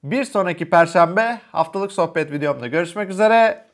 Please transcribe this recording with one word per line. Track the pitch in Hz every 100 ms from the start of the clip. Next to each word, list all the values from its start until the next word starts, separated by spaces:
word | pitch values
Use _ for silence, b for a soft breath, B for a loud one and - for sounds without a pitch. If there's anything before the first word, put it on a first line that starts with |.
Bir | 139 240
sonraki | 247 208 180 165 165
Perşembe | 170 165 180 165 190 226 233 _
haftalık | 160 160 196 196
sohbet | 196 165 160 151
videomda | 147 147 131 120
görüşmek | 151 170 180 196
üzere. | 190 214 226 226 202 _